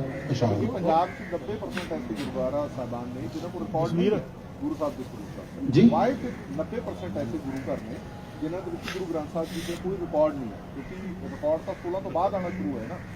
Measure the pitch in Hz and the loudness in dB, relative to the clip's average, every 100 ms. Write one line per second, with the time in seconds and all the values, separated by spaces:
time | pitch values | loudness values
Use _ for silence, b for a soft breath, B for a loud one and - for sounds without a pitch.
0 | - - 143 120 117 104 233 262 170 160 | 4 -2 -2 2 4 4 2 2 4 6
1 | 185 - - 175 - 208 247 185 175 160 | 4 0 -4 -4 -2 -4 -4 -4 -2 -4
2 | - 147 135 127 127 143 147 131 120 120 | -2 -4 -2 0 0 0 -2 -4 -4 -4
3 | 120 127 160 156 170 180 208 160 165 165 | -6 -6 -6 -4 -4 -4 -2 0 2 4
4 | 202 202 - - - - - 311 147 127 | 4 4 0 -10 -12 -6 -4 0 -2 -2
5 | 117 - - - - - - 180 233 160 | -8 -8 -10 -10 -10 -4 4 10 10 10
6 | 233 285 254 - - 185 190 233 202 180 | 6 2 -2 -6 -6 -4 -4 -4 -6 -6
7 | - 147 - - 135 135 139 135 - - | -4 -2 -2 -2 -4 -4 -2 -4 -4 -8
8 | - - - - 156 180 180 170 - 185 | -10 -12 -12 -4 -4 -2 -4 -6 -4 -4
9 | 160 160 143 170 160 180 175 170 185 185 | -2 -2 -2 -2 -2 -2 -4 -2 -2 -2
10 | 165 151 151 143 113 90 - 139 127 185 | 0 4 4 2 -6 -8 -10 -10 -8 -8
11 | - 180 - - 151 160 196 180 175 190 | -8 -6 -6 -2 0 2 0 -6 -2 -2
12 | 185 156 196 196 175 - 147 123 110 180 | 0 2 2 2 -2 -2 -2 -2 -4 -8
13 | - | -10